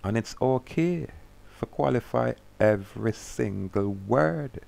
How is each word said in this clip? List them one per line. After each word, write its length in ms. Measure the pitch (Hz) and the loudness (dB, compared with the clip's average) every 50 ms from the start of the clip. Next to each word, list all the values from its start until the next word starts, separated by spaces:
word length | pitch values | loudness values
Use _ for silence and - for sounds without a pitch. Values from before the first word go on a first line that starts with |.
| - | -2
And 140 | 95 107 113 | 0 0 0
it's 180 | 110 - - - | 0 -2 -4 -2
okay 640 | - 127 131 127 - - - - 165 175 175 170 - - - - - - - - - | 0 2 2 0 -2 -2 -2 0 0 2 0 -2 -4 -8 -10 -16 -20 -20 -20 -20 -20
for 180 | - - - - | -20 -8 -8 -8
qualify 720 | - - - 147 139 127 120 - - - 120 120 120 120 - - - - - | -8 -2 0 2 2 2 2 0 0 0 0 0 0 -2 -4 -10 -20 0 4
every 540 | 104 107 107 101 98 101 - 110 107 113 104 | 4 6 6 4 0 -8 -8 -2 -2 -2 -2
single 720 | - - - - - 123 107 98 98 98 95 - 104 101 101 101 98 98 | -2 -10 -12 -4 -2 -2 -2 0 -4 -6 -2 0 0 0 0 -2 -4 -2
word. 540 | 98 117 135 151 160 165 160 147 139 - - - | 2 4 4 4 2 0 -2 -6 -8 -10 -14 -16